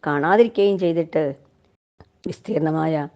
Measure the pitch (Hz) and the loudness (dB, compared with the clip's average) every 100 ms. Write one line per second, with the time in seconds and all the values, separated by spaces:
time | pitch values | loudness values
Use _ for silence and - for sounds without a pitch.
0 | - 147 156 202 233 226 202 196 175 165 | -4 -2 2 4 4 4 0 2 0 0
1 | 165 160 151 143 _ _ _ _ _ _ | -2 -2 -2 -6 _ _ _ _ _ _
2 | - _ - 165 - 202 156 156 160 156 | -20 _ -12 -12 -6 -2 0 0 -2 -2
3 | 147 | -4